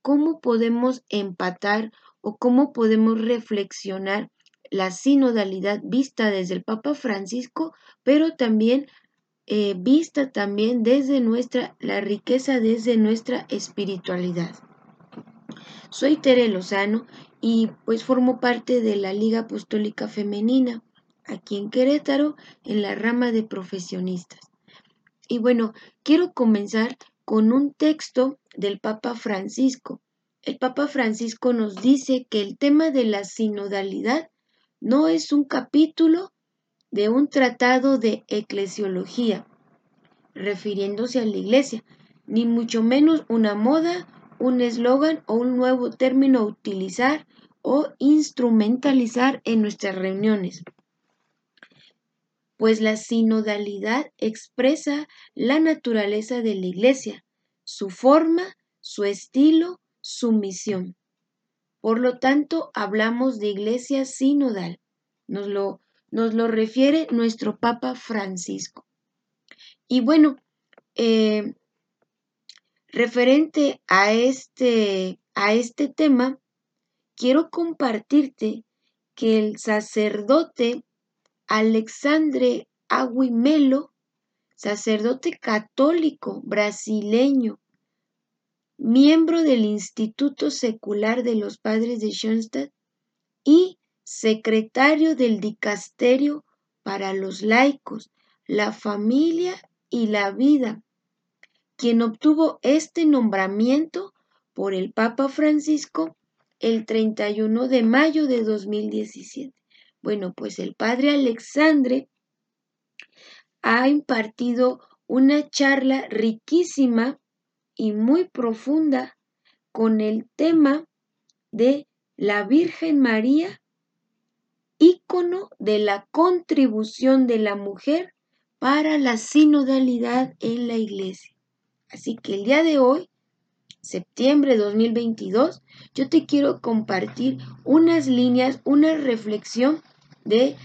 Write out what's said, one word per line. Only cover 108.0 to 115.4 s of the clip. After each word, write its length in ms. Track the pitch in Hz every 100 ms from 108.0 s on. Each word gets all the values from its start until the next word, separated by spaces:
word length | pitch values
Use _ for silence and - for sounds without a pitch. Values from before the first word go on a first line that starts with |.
| 311 302 294
de 160 | 240
dos 240 | 220 214 196
mil 240 | 208 214
diecisiete. 640 | 214 214 - - 277 269 _ _ _ _ _
Bueno, 300 | - 208 185
pues 260 | - 208 -
el 160 | - -
padre 340 | 220 247 285
Alexandre 960 | 285 262 226 - 277 311 302 247 262 - _ _ _ _ _ _ _ _ - - _ - - _ _
ha 280 | 220 226 262
impartido 920 | 294 - 240 214 - 247 240 254 - _ _ -
una 420 | 247 269 294